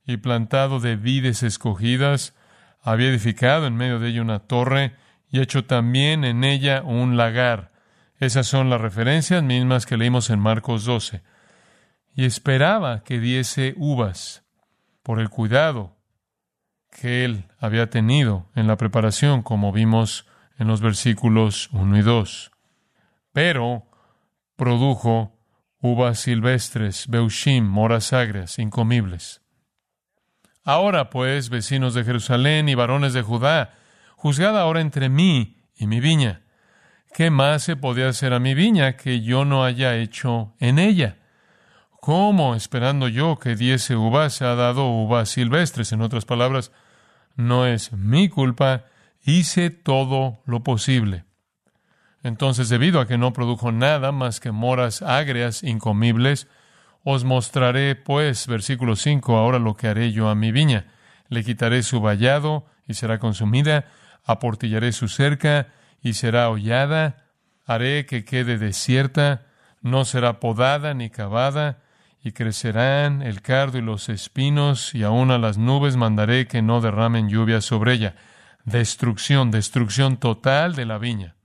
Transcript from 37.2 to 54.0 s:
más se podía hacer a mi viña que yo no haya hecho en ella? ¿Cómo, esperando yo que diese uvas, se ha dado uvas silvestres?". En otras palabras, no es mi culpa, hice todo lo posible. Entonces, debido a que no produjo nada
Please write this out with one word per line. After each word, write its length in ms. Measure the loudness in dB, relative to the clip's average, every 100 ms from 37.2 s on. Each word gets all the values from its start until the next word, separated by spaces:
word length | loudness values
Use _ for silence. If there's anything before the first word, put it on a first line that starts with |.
| 2
más 320 | 4 2 2
se 140 | -2 -4
podía 320 | -2 0 0
hacer 240 | 0 0
a 80 | 0
mi 140 | 2
viña 420 | 2 4 4 2 0
que 240 | -4 -2
yo 240 | 0 0
no 200 | 2 2
haya 300 | 0 0 -2
hecho 600 | -2 -4 -4 -4 -2 -4 -2
en 220 | 2 4
ella? 380 | 4 2 0 -4 _ _ _ _ _ _ _ _
¿Cómo, 540 | -2 2 2 2 2
esperando 540 | -2 -4 -2 0 0 0
yo 300 | 0 -2 -2
que 160 | -4 0
diese 380 | 2 0 0
uvas, 380 | 0 2 2 2
se 120 | 0
ha 120 | -2 0
dado 320 | 0 0 0
uvas 400 | 0 0 0 0
silvestres?". 640 | -2 0 0 0 -2 -4
En 100 | -2
otras 220 | -2 -4
palabras, 480 | -4 0 0 0 -6 _ _ _ _ _ _ -4
no 300 | 0 2 2
es 260 | 0 -4
mi 360 | -4 2 4 2
culpa, 580 | 2 0 2 0 0 -6 _ _ _
hice 480 | 2 2 2 0 0
todo 720 | -2 0 0 0 -2 -2 -6
lo 180 | -6 -4
posible. 640 | -2 -2 2 2 2 -4 -10 _ _ _ _ _ _ _ _ _
Entonces, 460 | -8 -2 0 0 2
debido 320 | 2 4 2
a 60 | 2
que 120 | 0
no 140 | 0
produjo 380 | 0 -4 -2 -2
nada 420 | 0 0 0